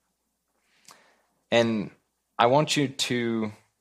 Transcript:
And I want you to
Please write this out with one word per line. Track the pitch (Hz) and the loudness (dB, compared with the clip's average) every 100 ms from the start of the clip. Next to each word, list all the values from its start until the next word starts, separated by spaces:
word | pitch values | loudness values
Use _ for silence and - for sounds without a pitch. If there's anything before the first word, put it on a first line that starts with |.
| _ _ _ _ _ _ _ _ - - _ _ _ _ _ | _ _ _ _ _ _ _ _ -20 -20 _ _ _ _ _
And | 117 117 107 98 - _ _ _ - | 2 2 -2 -6 -14 _ _ _ 0
I | 120 | 4
want | 139 156 147 | 4 2 -2
you | 135 | -2
to | - - 123 117 113 107 107 _ _ | -4 -4 -4 -2 -4 -6 -10 _ _